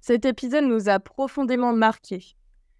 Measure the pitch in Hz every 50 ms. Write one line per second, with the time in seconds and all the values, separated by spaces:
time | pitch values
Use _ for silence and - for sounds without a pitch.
0 | _ - 240 233 220 269 233 - - 247 247 302 294 262 233 220 196 202 196 190
1 | 196 - _ - 269 262 - 285 277 240 254 247 247 240 240 226 220 220 226 -
2 | _ - - 185 - - _ _ _ _ _ _ _ _ _ _